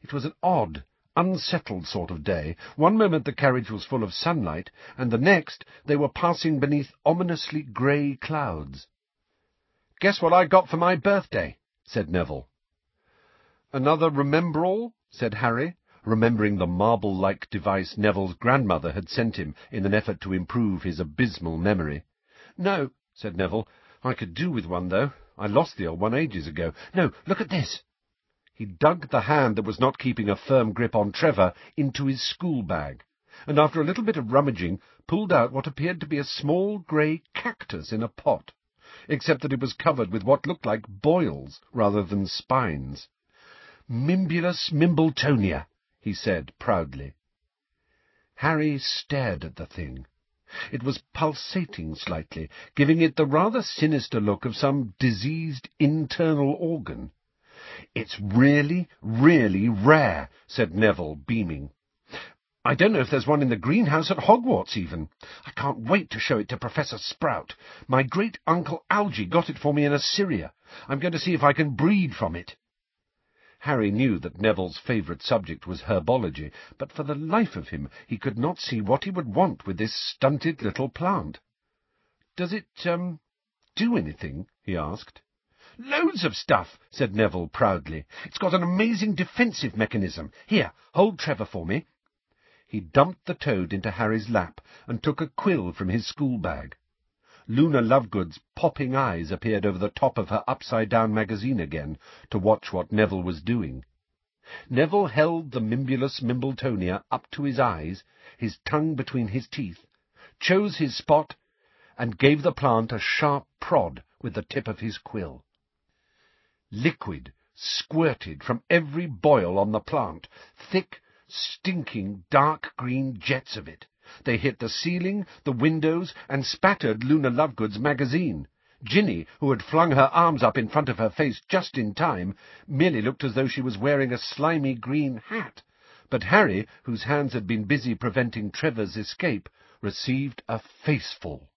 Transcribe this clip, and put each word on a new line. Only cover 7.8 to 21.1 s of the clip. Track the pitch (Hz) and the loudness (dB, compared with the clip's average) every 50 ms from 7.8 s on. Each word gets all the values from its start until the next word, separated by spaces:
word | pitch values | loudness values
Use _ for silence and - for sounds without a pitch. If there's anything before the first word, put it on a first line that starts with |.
| 127 139 143 147 143 143 139 | 2 2 4 2 0 -2 -4
clouds. | - - - 156 151 143 113 82 78 73 67 67 69 - _ _ _ _ _ _ _ _ _ _ _ _ _ _ _ _ _ _ _ _ _ _ _ | -6 -6 -6 -4 -2 -2 -4 -4 -6 -8 -10 -14 -16 -18 _ _ _ _ _ _ _ _ _ _ _ _ _ _ _ _ _ _ _ _ _ _ _
"Guess | - 196 202 - | 0 0 2 2
what | 175 160 175 | 2 6 6
I | 180 185 | 6 6
got | 147 190 185 180 | 6 4 4 4
for | - - | 4 -2
my | 160 170 180 185 | 0 2 2 0
birthday?" | 147 - 202 202 196 - _ - 104 85 78 - _ _ _ _ _ _ | 2 2 2 2 2 0 _ -4 -4 -4 -4 -10 _ _ _ _ _ _
said | - - 117 95 - | -6 -4 -4 -2 0
Neville. | 87 90 82 69 76 67 - _ _ _ _ _ _ _ _ _ _ _ _ _ _ _ _ _ _ _ _ _ _ _ _ _ | 0 -2 0 -2 -6 -10 -10 _ _ _ _ _ _ _ _ _ _ _ _ _ _ _ _ _ _ _ _ _ _ _ _ _
"Another | - 135 131 147 160 156 165 160 | -4 0 2 2 4 4 2 2
Remembrall?" | 147 139 143 139 147 160 175 175 151 151 170 185 190 220 233 233 _ _ _ _ | 2 2 0 2 2 2 2 0 0 0 0 0 0 -2 -4 -8 _ _ _ _
said | - - 123 113 101 | -8 -4 -4 -4 -2
Harry, | 107 120 120 117 120 147 170 175 _ _ _ _ _ _ | 0 0 0 2 0 -2 -4 -6 _ _ _ _ _ _
remembering | 107 113 110 117 117 120 107 107 104 104 | 0 2 4 4 4 4 4 2 2 2
the | 90 90 | 2 0
marble-like | 85 87 90 101 113 117 104 107 101 95 92 98 95 98 - - _ | 0 2 2 4 4 4 2 0 -2 0 0 0 0 0 -2 -8 _
device | - 98 78 104 95 98 90 - - | -8 -4 -2 0 0 0 -2 -4 -4
Neville's | - 104 107 98 101 98 90 87 | 2 2 2 2 2 -2 -4 -4
grandmother | _ - 117 131 135 123 98 87 78 71 82 | _ 2 2 4 4 4 2 0 0 0 -4
had | 73 101 92 - | -4 -6 -8 -4
sent | - - 117 113 - | -2 -2 -2 -2 -2
him | - 85 76 73 - - _ | -4 -8 -8 -10 -14 -18 _
in | - 107 95 | -6 -2 0
an | 98 101 | 2 2
effort | 107 - - 98 - | 2 0 -2 -6 -6
to | - 98 95 | -4 -4 -2
improve | 92 87 - - 120 117 104 95 85 - | -4 -4 -2 -2 0 0 0 -2 -2 -4
his | 92 82 76 | -6 -4 -4
abysmal | 90 73 | -6 -6